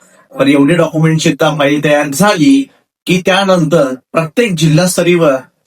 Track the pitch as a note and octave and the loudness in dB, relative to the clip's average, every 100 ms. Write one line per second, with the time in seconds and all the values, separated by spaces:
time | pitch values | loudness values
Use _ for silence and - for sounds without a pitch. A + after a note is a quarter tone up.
0 | _ _ _ C3+ C#3 C#3+ C#3+ E3+ D#3+ D#3+ | _ _ _ -4 0 2 2 0 0 0
1 | D#3+ D#3+ E3 C#3+ D#3 D#3 C#3 D3 D3+ D3 | 0 0 -2 0 -2 0 -2 0 0 0
2 | D3 C#3 G3+ G3+ C#3+ C#3 C3+ _ _ _ | -2 0 0 2 2 2 0 _ _ _
3 | - F3+ F3+ F#3 G3 F3+ D3+ E3 C3+ B2+ | -4 -2 0 0 0 0 2 0 0 -4
4 | _ E3 D#3+ - A#3 E3 D#3 D3+ F3+ F3+ | _ -6 -4 -2 -2 0 0 2 0 -2
5 | E3+ F3 D#3+ C3+ - _ | 0 2 0 -2 -6 _